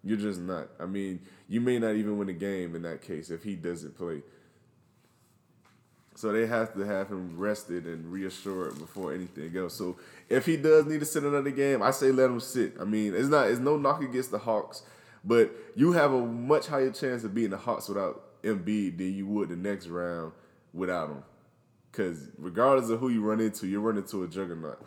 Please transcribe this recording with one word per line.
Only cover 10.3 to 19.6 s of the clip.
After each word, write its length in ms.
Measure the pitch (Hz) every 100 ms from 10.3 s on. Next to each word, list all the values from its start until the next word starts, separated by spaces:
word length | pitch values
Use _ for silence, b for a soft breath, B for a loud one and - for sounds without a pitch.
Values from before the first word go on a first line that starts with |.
| 127
he 140 | 147 160
does 260 | 151 156
need 160 | 151 156
to 60 | 147
sit 160 | 160
another 280 | 143 143 139
game, 320 | 135 139 131
I 80 | 107
say 200 | 135 135
let 200 | 131 131
him 100 | 120
sit. 340 | 117 131 104 -
I 60 |
mean, 300 | 95 107 104
it's 140 | 92 135
not, 220 | 147 113
it's 100 | 120
no 160 | 131 151
knock 240 | 139 151
against 280 | 135 123 -
the 80 | 107
Hawks, 440 | 113 107 - - B B B B
but 300 | 92 117 107 B B
you 180 | - 156
have 200 | 170 143
a 80 | 131
much 460 | 120 117 123 147 -
higher 240 | 143 131
chance 340 | - 139 123
of 100 | 113
beating 160 | 104 110
the 80 | 107
Hawks 300 | - - -
without 540 | 101 92 - - _
Embiid 540 | - 104 87 107 95 85
than 180 | 92
you 120 | 98 98
would 240 | 104 87
the 60 |
next 320 | 87